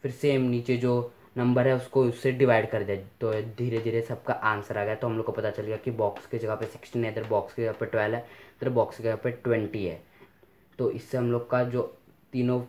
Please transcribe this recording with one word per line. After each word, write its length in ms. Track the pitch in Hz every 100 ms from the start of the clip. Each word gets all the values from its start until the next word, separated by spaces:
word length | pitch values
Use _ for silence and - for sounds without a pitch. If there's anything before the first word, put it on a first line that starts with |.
फिर 80 | 135
same 280 | 123 147 135
नीचे 340 | 127 123 120 123
जो 340 | 123 123 120 - - -
number 300 | 123 123 127
है 80 | 127
उसको 280 | 123 135
उससे 280 | 123 117 135
divide 360 | 127 131 113 110
कर 140 | 110
दिया, 140 | 101 101 95 _
तो 100 | 113 110 113 107
धीरे 240 | 123 117
धीरे 220 | 113 113
सबका 300 | 113 120 -
answer 440 | 123 110 107 101 107
आ 60 | 104
गया। 100 | 110
तो 120 | 120
हम 100 | 113
लोग 80 | 113
को 60 |
पता 180 | - 107
चल 120 | 104
गया 140 | 107 110
कि 140 | -
box 320 | 113 104 - -
की 120 | 113
जगह 180 | 110 107
पे 100 | 110
सिक्सटीन 380 | - - 120 117
है, 60 |
इधर 120 | 107 110
box 280 | 107 -
की 80 | -
जगह 100 | 113
पे 120 | 104 110
ट्वेल्व 300 | 110 107 117
है, 100 | 120 - -
इधर 160 | _ 131
box 260 | 120 107 -
की 60 |
जगह 120 | 113 110
पे 140 | 123
ट्वेंटी 520 | 120 120 113 104 107 92
है। 160 | 80 - - - _ - _ _ -
तो 100 | 120
इससे 260 | 113 - 127
हम 140 | 120
लोग 180 | 120 120
का 140 | 123 123
जो 160 | 120 - - _ _ _
तीनों 280 | 127 123 123